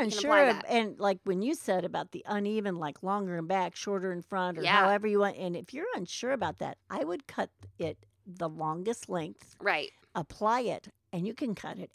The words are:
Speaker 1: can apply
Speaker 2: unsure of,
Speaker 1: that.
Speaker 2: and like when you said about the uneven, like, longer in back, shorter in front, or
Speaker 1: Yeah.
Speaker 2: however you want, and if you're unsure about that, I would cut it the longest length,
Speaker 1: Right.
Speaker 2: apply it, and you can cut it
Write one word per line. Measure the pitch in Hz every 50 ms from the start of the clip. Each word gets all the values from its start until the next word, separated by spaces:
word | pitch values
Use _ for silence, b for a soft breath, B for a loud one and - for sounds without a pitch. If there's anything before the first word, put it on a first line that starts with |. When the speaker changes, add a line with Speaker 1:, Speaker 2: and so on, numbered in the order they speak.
| 262 214
Speaker 1:
can | 220 208
apply | - 285 302 294
Speaker 2:
unsure | 285 247
of, | 214
Speaker 1:
that. | 196 - -
Speaker 2:
and | 240 233 220 208 156 -
like | 208 202 190 185 -
when | 196 185 180
you | 208 262 320
said | - - - 190 185 180
about | 185 165 165 151 -
the | - - - -
uneven, | 208 208 208 202 214 220 208 202 180
like, | 170 160 147 139 -
longer | - 190 196 208 202 185 175 170
in | 165
back, | 160 190 190 185 175 -
shorter | - - 208 202 190 180 190
in | 180 175
front, | 170 - 202 190 180 180 175 160
or |
Speaker 1:
Yeah. | - 170 196 208
Speaker 2:
however | 190 190 202 208 208
you | 214 202 202
want, | 202 196 - -
and | 190 180 175
if | 170 - -
you're | - 269 359 494 494
unsure | 226 180 - - - - 247
about | 277 247 196 160 156 -
that, | - 139 - - _ -
I | - 202 269
would | 320 359 302 -
cut | - - - - - _ _ - 101 - -
it | - - 95 - - _ _ _ _
the | 196 175 175 170 160
longest | 156 160 156 156 156 170 185 220 240 - - -
length, | 185 175 156 151 - - - - - -
Speaker 1:
Right. | - 202 180 160 - - - _ _ _ -
Speaker 2:
apply | 180 156 - - - 208 214 233 254
it, | 254 196 156 - - - - _ _ _
and | - 175 175
you | 220 -
can | - 302 233 196
cut | - - 156 160 185
it | 175 - _